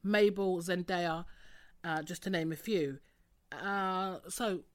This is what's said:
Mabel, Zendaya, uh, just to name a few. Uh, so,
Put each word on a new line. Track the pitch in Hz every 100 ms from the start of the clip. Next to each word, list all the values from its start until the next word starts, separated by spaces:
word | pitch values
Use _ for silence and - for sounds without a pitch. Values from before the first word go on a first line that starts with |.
Mabel, | 196 208 208 196 196 180
Zendaya, | 170 180 175 180 170 165 - - - - - -
uh, | 170 156
just | 156 175
to | -
name | 180 160
a | 160
few. | - 196 139 135 - _ _ _ _
Uh, | - 196 196 190 185 190 185 -
so, | - 226 180 -